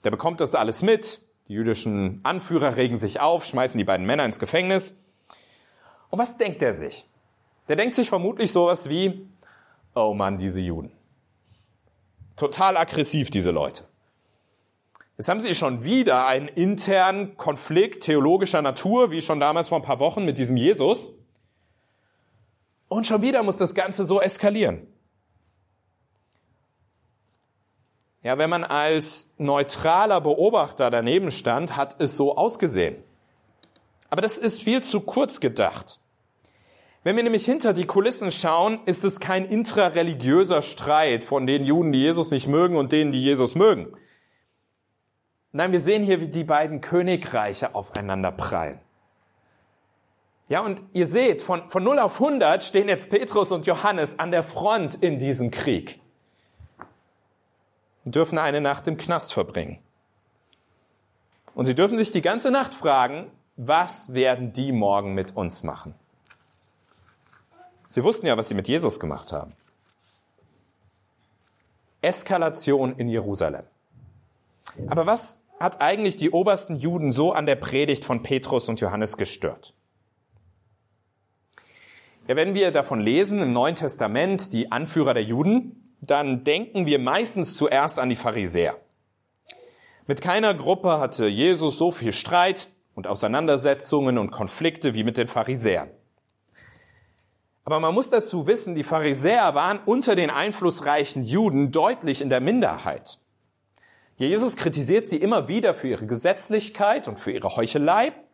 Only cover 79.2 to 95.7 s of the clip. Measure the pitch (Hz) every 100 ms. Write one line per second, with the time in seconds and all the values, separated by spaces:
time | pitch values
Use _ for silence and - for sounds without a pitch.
79.2 | 95 - 76 - - _ _ _ _ _
80.2 | _ _ _ _ _ _ _ _ _ _
81.2 | _ _ _ - _ _ - - _ _
82.2 | - 135 180 196 185 147 139 117 107 143
83.2 | 196 202 143 120 139 170 156 - 110 117
84.2 | 180 190 - 113 117 120 151 165 135 120
85.2 | 107 120 160 240 247 - _ _ - 147
86.2 | 143 127 127 160 226 202 160 143 123 175
87.2 | 233 202 165 - - 135 151 151 127 120
88.2 | 120 110 92 85 80 - _ _ _ _
89.2 | _ _ - - - _ _ _ - 139
90.2 | 185 196 220 165 135 190 190 156 131 -
91.2 | 107 104 160 175 156 123 170 170 117 -
92.2 | - 175 180 190 - _ _ - 92 101
93.2 | 107 131 160 139 143 139 - 151 131 123
94.2 | 98 - 101 - 165 160 143 110 110 113
95.2 | 117 120 113 131 113